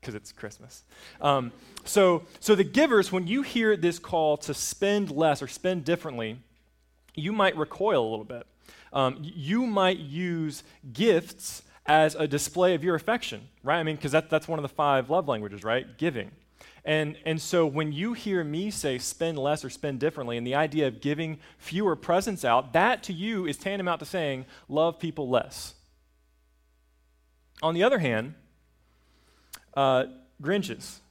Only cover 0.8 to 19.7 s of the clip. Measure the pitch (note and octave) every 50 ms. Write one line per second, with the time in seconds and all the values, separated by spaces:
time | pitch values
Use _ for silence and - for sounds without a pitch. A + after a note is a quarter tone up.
0.8 | _ _ - - - - - - - C#3+ C#3 C3+ B2+ A#2+ - - - - - -
1.8 | - - - G#3 G3 F#3 F3 D#3+ E3+ - - - - - G#3+ F#3 G3 D3 F#3+ B3+
2.8 | D4+ D#4+ A#3+ G#3 F#3+ - F#3+ F#3 F#3 E3+ G#3 C#4 C#4 - - A#3+ A3+ A3 G#3+ F#3
3.8 | D#3 F3 E3 E3+ - - - E3 D#3+ D3+ D3 D3 - - D3 - - - - -
4.8 | - G3 G3+ G#3 G3+ E3 D3 C#3+ D#3+ D#3 D3 C#3 C#3+ B2 - - - F#3 F#3 F3+
5.8 | D3 C#3 E3+ E3+ - D#3+ C3+ A#2 A2+ A2 A2 B2+ B2 _ _ _ _ _ _ _
6.8 | _ _ _ _ _ _ _ - D3+ F3 G#3+ A3 G3+ F#3+ - D#3+ D3 C#3+ - -
7.8 | F#3+ G#3+ G3+ C#3+ A#2 A2 A2 G#2+ G#2+ G#2+ B2+ A#2+ A#2 _ _ _ _ - - -
8.8 | - - - C#3 C3+ B2+ C3 - D3+ D#3 - F3 C#3 C#3+ F#3+ A#3 B3+ A#3+ G#3+ G3
9.8 | F#3+ F#3 F#3+ F3 D#3+ C#3+ C#3 D#3+ F#3 F3+ E3+ E3 D#3+ D#3 C#3 - - - - _
10.8 | - C3+ A#2 B2 G3 A#3 G3 E3 E3 - - - - - - - - _ _ -
11.8 | _ - D3+ D#3 D#3 D#3 D3+ - D#3 D3 C#3 D3 - - - F3 F3+ F3+ F3+ D#3+
12.8 | C#3+ F3+ F3 D#3 - - A3+ A#3+ - - - G#2 A2 - _ _ _ B2+ D3+ E3+
13.8 | D#3+ D#3 D#3 D3 - D3 C3 D#3+ D#3+ - D#3+ D#3 - - E3 D#3 D3 C3+ - -
14.8 | D3+ C#3+ C#3 C3 B2+ B2+ D3 F3+ F#3 C#3 C3 A2 G#2+ G#2 G2 G2+ G2 A2 A2+ B2+
15.8 | B2+ - - _ D3+ F3 C#3+ A#2 G2+ - - - _ _ _ _ - - - -
16.8 | _ - D3+ D#3 D#3 D3 D3+ - - D#3+ D#3+ D#3+ - - - F3 E3 D3+ C3+ D3+
17.8 | D#3 D3+ D3+ C#3+ F#3 A3+ A#3+ A3 - G#3+ G3 F3+ E3 D3 D3 D#3+ F#3+ G#3+ G#3 -
18.8 | - D3 C3 B2 - - - - E3 E3 E3 D3 C3+ C#3+ D3+ D3+ - C3+